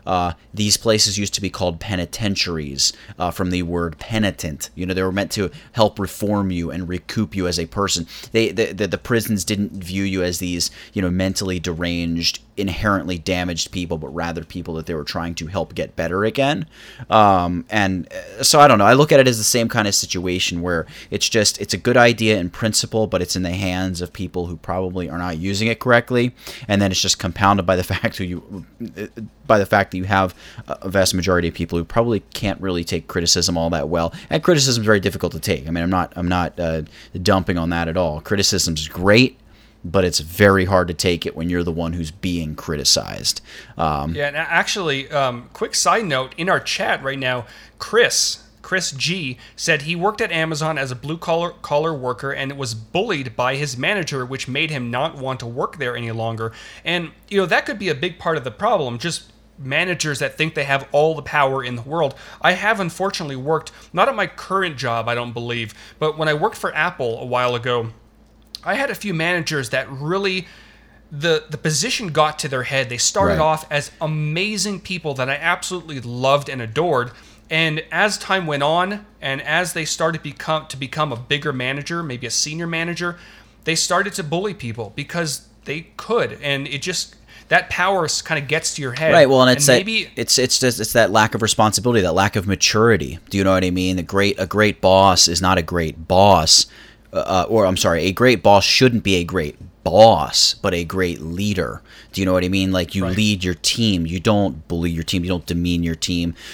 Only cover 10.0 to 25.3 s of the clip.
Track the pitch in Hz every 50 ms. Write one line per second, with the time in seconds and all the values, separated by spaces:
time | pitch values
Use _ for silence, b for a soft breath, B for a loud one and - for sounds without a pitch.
10 | 98 98 95 92 90 90 90 - 92 90 87 85 - - B B B B B 104
11 | 92 90 90 92 92 95 95 - 104 95 92 90 80 90 82 80 87 87 87 85
12 | 85 85 85 85 85 - - - - _ - 101 98 95 85 - 104 107 98 92
13 | 71 87 90 82 78 95 92 90 90 90 85 80 - - - 95 87 80 85 78
14 | 76 67 73 85 85 85 82 82 80 - - 92 80 87 80 80 78 - 85 76
15 | 73 - - 87 85 85 82 - 82 78 95 90 80 - - 82 76 - - -
16 | 82 82 90 98 107 113 - 135 135 139 156 190 160 - B B B B B B
17 | 127 B 104 110 104 101 95 90 87 87 90 85 85 - 107 107 98 92 92 90
18 | 82 - - 92 85 87 95 110 135 - - 147 147 143 120 104 98 107 127 135
19 | 151 151 160 139 131 131 117 107 107 - - 120 117 113 - 117 104 101 98 -
20 | - - - 90 90 92 90 92 - - 90 85 85 90 87 82 80 B B B
21 | B B - 101 - - - 110 104 - - - - - - 87 - 123 123 127
22 | 120 120 117 101 113 110 107 92 87 90 - - 120 110 104 - - - - 110
23 | 110 92 95 90 90 - - 92 90 85 87 95 98 92 90 92 92 95 90 80
24 | 87 82 - - 92 82 - 90 85 90 85 80 - - 90 92 95 92 90 92
25 | 87 78 78 87 90 90